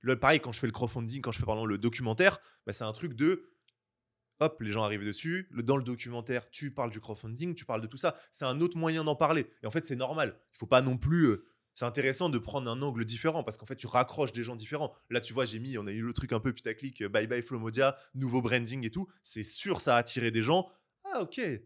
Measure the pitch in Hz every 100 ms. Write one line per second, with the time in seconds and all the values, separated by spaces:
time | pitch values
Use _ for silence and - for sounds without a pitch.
0 | 117 127 131 151 123 113 117 101 120 127
1 | 113 135 127 110 117 110 110 101 117 113
2 | 123 110 190 190 - _ - 104 113 110
3 | 170 117 151 185 - _ _ _ _ _
4 | _ _ _ _ 156 156 107 104 107 104
5 | 104 101 160 180 190 - 120 139 120 120
6 | 120 120 113 123 - - 147 139 120 107
7 | - 107 110 117 175 170 - 113 113 131
8 | 175 - - - 135 135 175 170 160 160
9 | 156 147 156 147 127 _ 113 156 160 127
10 | 127 156 131 - _ - 113 131 131 127
11 | 131 170 147 101 - _ _ - 120 120
12 | 131 135 180 127 113 139 123 120 143 117
13 | 110 113 160 160 117 107 107 131 117 123
14 | 131 - 135 113 117 120 110 147 143 -
15 | _ 120 113 117 120 110 110 123 101 107
16 | 117 117 127 117 131 120 120 110 135 -
17 | 101 107 107 120 117 123 113 113 135 135
18 | - 135 131 127 117 123 113 135 113 170
19 | 190 _ - 113 104 - 196 170 - 120
20 | 117 - 117 113 113 175 185 _ _ _
21 | 392 320 185 - 214 120